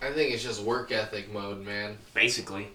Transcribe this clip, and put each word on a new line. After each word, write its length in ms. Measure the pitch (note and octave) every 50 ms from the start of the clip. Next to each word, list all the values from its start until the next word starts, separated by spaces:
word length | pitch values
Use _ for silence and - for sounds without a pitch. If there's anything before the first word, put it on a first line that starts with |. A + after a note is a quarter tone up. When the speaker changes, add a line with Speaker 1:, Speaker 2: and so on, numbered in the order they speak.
Speaker 1:
I 100 | C3 C#3
think 220 | C#3+ D#3 D3+ C3 A#2+
it's 100 | A2+ A#2+
just 180 | B2+ G#2+ G2+
work 300 | G2+ A2 A#2+ B2 - -
ethic 400 | A#2 A2 G#2+ - G#2+ G2+ G2 G#2
mode, 320 | G#2 G2+ G2+ G2+ G2+ G2 G2
man. 340 | G2+ G2+ G#2 G#2 G#2 G#2 - - - -
Speaker 2:
Basically, 540 | - A#2 A#2+ B2 - - - G2+ G2+ G2+ -